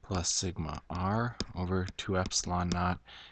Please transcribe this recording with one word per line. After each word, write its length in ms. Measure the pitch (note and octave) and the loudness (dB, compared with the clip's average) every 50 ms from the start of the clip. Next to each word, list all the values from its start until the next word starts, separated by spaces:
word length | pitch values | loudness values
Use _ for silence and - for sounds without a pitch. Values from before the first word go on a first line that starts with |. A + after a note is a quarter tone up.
plus 300 | - - G2+ F2+ E2+ - | -4 0 0 0 2 2
sigma 480 | - - - F#2 E2 - E2 D2+ D2+ D2 - - | 0 2 0 0 0 -2 -4 -4 -4 -6 -8 -6
R 480 | E2+ F2 F#2 F#2+ G#2 A2+ A#2 A#2+ A#2 - - - - | -2 0 2 2 2 2 2 0 -2 -4 -6 -6 -2
over 320 | F2 F#2 F2+ F#2 F#2 F#2 F#2 - | -4 0 2 2 0 0 -2 -4
two 200 | - - - G2 | -6 -2 0 2
epsilon 520 | F#2 F#2 F2+ - - - F2 F2 F2+ F2 F2+ | 2 2 2 0 0 0 0 0 0 2 2
naught. 320 | F2 F2 F2+ F2+ F#2 - - - - - - - | 2 2 2 2 0 0 -4 -16 -18 -18 -18 -20